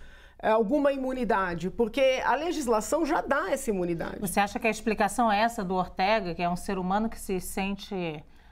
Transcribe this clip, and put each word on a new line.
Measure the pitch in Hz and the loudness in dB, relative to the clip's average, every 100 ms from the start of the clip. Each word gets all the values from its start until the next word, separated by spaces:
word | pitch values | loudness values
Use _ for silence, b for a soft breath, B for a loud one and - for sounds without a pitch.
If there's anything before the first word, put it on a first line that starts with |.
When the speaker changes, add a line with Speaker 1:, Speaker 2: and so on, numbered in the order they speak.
| B B B B | B B B B
Speaker 1:
eh, | - | 2
alguma | 220 202 294 277 | 2 4 4 2
imunidade, | 277 262 254 240 214 185 170 180 | 2 -2 -4 0 2 0 -2 -4
porque | - 220 269 262 262 | 0 0 4 2 2
a | - 254 | 2 2
legislação | 330 302 247 226 - 302 294 | 0 -2 0 0 2 0 2
já | 320 | 0
dá | 185 277 381 | 2 0 0
essa | 285 - | -2 -2
imunidade. | 196 175 170 175 - | -2 -2 -2 -4 -6
Speaker 2:
Você | 202 202 | -2 0
acha | 196 - | 0 0
que | 220 | -2
a | |
explicação | 214 - 202 202 226 233 | -2 -2 2 2 4 2
é | 202 | 4
essa | 226 226 | 2 0
do | 180 | -2
Ortega, | 185 180 - 190 220 175 165 | -2 -2 0 2 2 0 -2
que | |
é | 175 | -2
um | 175 | -2
ser | - 185 | -2 -2
humano | 185 202 226 | 0 0 0
que | - | -4
se | - 185 | -4 -4
sente | - - 196 202 - 196 170 151 - b b | -4 -4 -4 -4 -6 -6 -4 -6 -12 b b